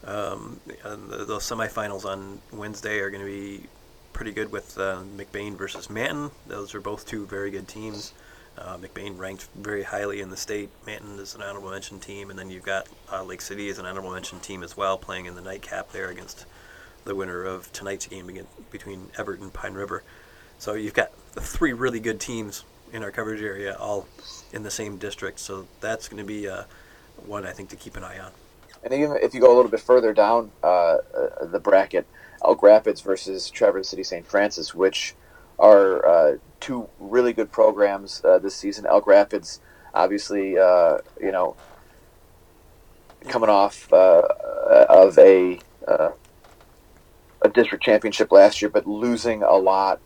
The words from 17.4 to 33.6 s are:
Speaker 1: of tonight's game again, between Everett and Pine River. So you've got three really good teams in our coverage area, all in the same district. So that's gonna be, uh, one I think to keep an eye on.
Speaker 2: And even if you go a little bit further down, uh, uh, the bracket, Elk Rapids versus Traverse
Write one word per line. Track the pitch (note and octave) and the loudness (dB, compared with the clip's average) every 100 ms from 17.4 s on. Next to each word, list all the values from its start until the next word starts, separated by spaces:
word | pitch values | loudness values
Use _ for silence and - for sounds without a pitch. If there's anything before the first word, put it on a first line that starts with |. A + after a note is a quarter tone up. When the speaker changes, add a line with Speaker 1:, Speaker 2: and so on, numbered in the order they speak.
Speaker 1:
of | F#2 F#2 - | -10 -12 -16
tonight's | - G2 G2 - | -16 -12 -12 -14
game | F#2+ F2+ | -18 -18
again, | F#2 - _ - | -20 -20 _ -20
between | G2+ - F#2+ F#2 - | -20 -18 -18 -18 -14
Everett | G#2 F#2+ | -12 -12
and | G2 | -14
Pine | - G2+ | -14 -14
River. | F#2+ G2+ F#2 _ - _ _ _ _ | -14 -12 -12 _ -20 _ _ _ _
So | - | -10
you've | G#2+ G#2 | -10 -6
got | A2 A2 - - | -4 -6 -8 -20
three | - - - D#3+ | -14 -10 -4 -4
really | A#2+ B2+ A#2 | -2 -4 -4
good | A2+ G#2+ | -8 -8
teams | - A#2 G#2+ - - _ _ | -10 -10 -12 -16 -20 _ _
in | A2+ | -14
our | G#2 | -12
coverage | A2 A2 G#2+ | -10 -8 -8
area, | G#2+ G2 G2+ G2 | -10 -10 -12 -10
all | G2+ G2+ F#2 - - - - | -8 -8 -10 -20 -20 -20 -18
in | - | -16
the | G#2 | -12
same | - G#2+ G2+ | -10 -12 -12
district. | G2+ - F#2+ - | -14 -12 -14 -12
So | - G2 F#2 _ | -14 -14 -16 _
that's | A2 A2 - | -10 -10 -12
gonna | G#2 | -16
be, | G2+ G#2+ G2 | -14 -12 -10
uh, | F#2 G2+ - - _ _ - | -12 -16 -20 -20 _ _ -20
one | - G#2 F#2 | -14 -14 -14
I | |
think | F#2 F#2+ | -16 -20
to | G2 | -20
keep | - - | -20 -18
an | |
eye | F2+ - | -18 -18
on. | F#2+ _ _ _ _ _ | -20 _ _ _ _ _
Speaker 2:
And | - | -6
even | C3+ D3 C#3+ | -4 -2 -2
if | B2+ | -4
you | C3 | 4
go | C3 | 6
a | B2 | 6
little | A#2 | 4
bit | A2 | -2
further | - B2+ A2+ | 2 4 4
down, | G#2+ G#2 A#2 A2 _ | 2 2 2 -2 _
uh, | E2+ | 0
uh, | F2+ E2+ D#2+ - - B1+ - E2 | 2 2 0 -2 -6 -6 -6 -8
the | F2 | -6
bracket, | G2+ F#2+ G2 F2+ - - - - | 2 2 2 -4 -6 -18 -20 -4
Elk | - F#2+ | 0 4
Rapids | G2+ G#2+ A2 G2 | 8 6 4 -6
versus | - F#2+ - F#2+ - | -6 -6 -6 -10 -10
Traverse | - | -2